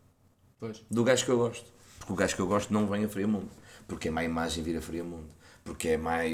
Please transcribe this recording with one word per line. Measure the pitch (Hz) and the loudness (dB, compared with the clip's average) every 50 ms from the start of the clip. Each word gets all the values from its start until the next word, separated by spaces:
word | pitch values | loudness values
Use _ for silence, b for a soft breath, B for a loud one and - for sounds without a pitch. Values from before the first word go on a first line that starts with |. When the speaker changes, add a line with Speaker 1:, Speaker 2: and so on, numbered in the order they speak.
| _ _ _ _ _ _ _ _ _ _ _ - | _ _ _ _ _ _ _ _ _ _ _ -12
Speaker 1:
Pois. | 113 113 107 - - - | -10 -10 -10 -10 -10 -2
Speaker 2:
do | 107 117 117 | 2 4 6
gajo | 123 127 123 - | 6 6 4 6
que | - | 4
eu | 127 117 | 4 4
gosto. | 120 117 113 - - - - B B B B B | 4 2 0 -4 -12 -18 -20 B B B B B
Porque | B - 95 | B -6 -2
o | |
gajo | 87 95 92 - | 0 2 2 2
que | - | 0
eu | 95 90 | 0 2
gosto | 101 101 101 - 104 | 2 2 2 2 2
não | 107 107 101 | 2 2 2
vem | 101 104 107 | 0 0 -2
a | 104 | -2
Friamundo. | - 98 98 110 107 98 92 - - - B B B B B - | -2 0 0 0 0 0 -2 -6 -12 -16 B B B B B -10
Porque | - - - 82 | -8 -4 -4 -2
é | |
má | 80 82 82 | -2 -2 -2
imagem | 82 82 82 82 82 82 85 78 | -2 -2 -2 -2 -2 -2 -2 -2
vir | 82 82 78 | -2 -2 -4
a | |
Friamundo. | 73 - 80 85 85 87 85 82 78 76 - B B B B B B | -4 -6 -6 -6 -6 -8 -10 -12 -14 -16 -18 B B B B B B
Porque | - 80 - - 82 | -12 -8 -4 0 0
é | 80 78 | 0 0
má, | 80 82 82 82 82 82 | 0 0 0 0 0 0